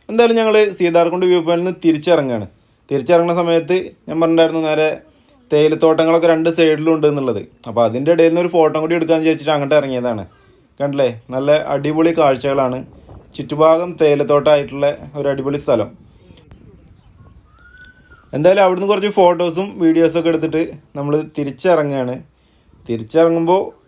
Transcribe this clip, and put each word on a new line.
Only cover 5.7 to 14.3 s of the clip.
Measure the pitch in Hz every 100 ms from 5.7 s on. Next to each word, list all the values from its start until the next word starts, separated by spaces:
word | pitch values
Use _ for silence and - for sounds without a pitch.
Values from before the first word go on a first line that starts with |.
| 156 160 160 160 170 165
രണ്ട് | 160 170 165
സൈഡിലും | 160 151 156
ഉണ്ട് | 160 147
എന്നുള്ളത്. | 143 131 101 - _ 120
അപ്പോൾ | 110 113
അതിൻ്റെ | 120 147
ഇടയിൽ | 170 165
നിന്ന് | 170
ഒരു | 175
ഫോട്ടോ | 175 156 156
കൂടി | 160 170
എടുക്കാമെന്ന് | 165 160 160
വിചാരിച്ചിട്ട് | 147 147 147
അങ്ങോട്ട് | 139 151
ഇറങ്ങിയതാണ്. | 139 127 123 110 92 _ _ _ _ -
കണ്ടില്ലേ, | 143 143 127 113 -
നല്ല | 131 143 151 139
അടിപൊളി | 143 147 156 165 160
കാഴ്ചകളാണ്, | 147 127 139 139 127 127 - - - - - -
ചുറ്റുഭാഗം | 143 147 156 165 180 170
തേയിലത്തോട്ടമായിട്ടുള്ള | 156 143 131